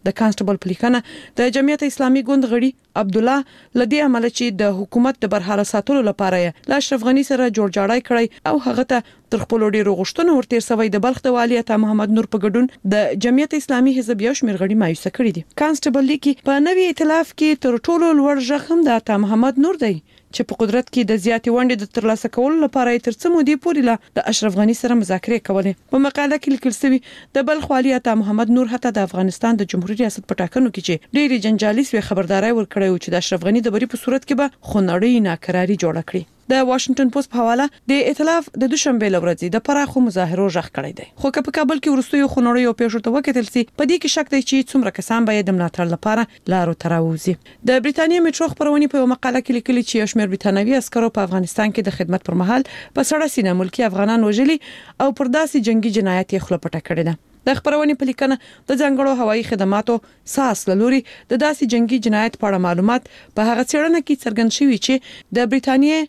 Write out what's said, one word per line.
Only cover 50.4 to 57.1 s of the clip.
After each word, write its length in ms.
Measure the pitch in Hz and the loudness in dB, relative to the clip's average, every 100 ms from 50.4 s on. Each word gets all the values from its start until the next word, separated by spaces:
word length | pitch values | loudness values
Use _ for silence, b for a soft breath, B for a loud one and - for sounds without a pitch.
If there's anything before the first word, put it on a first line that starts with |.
| 202 196 214 262 | 0 0 2 0
عسکرو 320 | - 240 226 226 | 0 -2 0 0
په 140 | 190 | -2
افغانستان 380 | 185 180 - 214 | -2 -2 -2 -2
کې 80 | 202 196 | 0 -4
د 120 | - | -4
خدمت 260 | 170 185 - | -4 -2 -2
پر 140 | 180 | -2
مهال 240 | 180 254 269 | 0 0 -2
په 400 | - - - 269 | -10 -8 -4 0
سړه 200 | 311 302 - | 0 0 0
سینه 200 | 190 180 | 0 0
ملکي 260 | 185 - 233 | -2 -2 -2
افغانان 360 | 180 208 226 214 | 0 0 2 2
وژلي 320 | 208 269 320 B B B - | 2 2 0 B B B -2
او 60 | 269 220 | -2 0
پر 160 | 269 294 | -2 0
داسې 280 | 311 294 220 | 0 0 2
جنګي 320 | 226 220 214 | 0 2 0
جنایت 300 | 196 185 190 | 0 0 0
یې 60 | 190 - | -4 -2
خوله 180 | 180 | -4
پټه 240 | 165 165 - | -4 -8 -6
کړې 160 | 165 165 | -2 -2